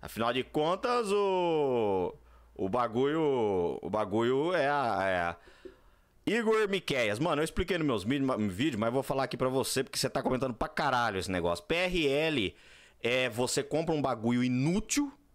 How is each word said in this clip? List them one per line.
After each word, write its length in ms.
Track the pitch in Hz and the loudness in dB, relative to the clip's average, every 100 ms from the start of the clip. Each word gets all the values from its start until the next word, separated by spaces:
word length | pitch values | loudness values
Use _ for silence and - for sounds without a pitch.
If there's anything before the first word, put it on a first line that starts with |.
afinal 300 | - - 113 | -12 -4 0
de 120 | 127 | 0
contas, 680 | 120 135 156 190 240 240 214 | -2 0 0 0 0 -2 0
o, 1040 | 208 202 185 175 160 143 123 107 95 87 - - - - | 0 2 2 2 2 2 2 2 2 0 -6 -20 -20 -20
o 140 | - 95 | -6 -2
bagulho, 1080 | 113 120 110 139 160 151 131 107 95 85 65 | 0 0 0 0 2 2 2 2 2 0 -2
o 80 | - | -4
bagulho 640 | 104 104 104 117 131 160 | -4 0 0 2 2 0
é 160 | 180 143 | 0 0
a, 300 | 143 123 95 95 | 0 0 0 0
é 120 | 90 | 0
a... 160 | 85 85 - - - - - _ _ _ - | -2 -4 -16 -20 -20 -20 -20 _ _ _ -2
Igor 420 | 214 226 220 208 | 0 2 2 2
Miqueias. 500 | 196 - 139 113 104 | -2 -2 0 0 0
Mano, 220 | 165 147 | 0 0
eu 40 | |
expliquei 340 | 160 - 180 180 | 0 -2 -2 0
nos 80 | 151 | 0
meus 180 | 113 | 0
mí-, 160 | 98 143 | 0 0
ma-, 160 | 135 113 | 0 0
vídeos, 400 | 104 92 151 113 | -2 0 -2 0
mas 140 | 113 | 0
vou 100 | 127 | 0
falar 200 | 131 135 | -2 -2
aqui 140 | 131 120 | -2 -2
pra 100 | 127 | -2
você, 340 | 131 117 - | 0 -2 -2
porque 160 | 135 - | -4 -4
você 120 | 139 | -2
tá 120 | - | -2
comentando 300 | - 127 131 | -2 0 -2
pra 160 | 117 156 | -4 -6
caralho 500 | - 151 127 117 95 | -2 0 2 0 -2
esse 120 | 87 | -2
negócio. 340 | 92 87 85 | 0 0 -2
P 100 | - | -2
R 320 | 165 185 180 147 | -2 0 0 2
L 480 | 139 160 147 92 - - - - _ | 2 2 0 -2 -6 -20 -20 -20 _
é 280 | 120 127 127 | -2 0 0
você 320 | 110 123 - | -2 -2 -2
compra 320 | 131 147 165 | -2 -2 0
um 80 | 156 | 0
bagulho 420 | 135 117 113 120 | 0 0 0 0
inútil 640 | 127 123 135 190 - - 285 - _ | 2 2 2 0 0 -2 -2 -6 _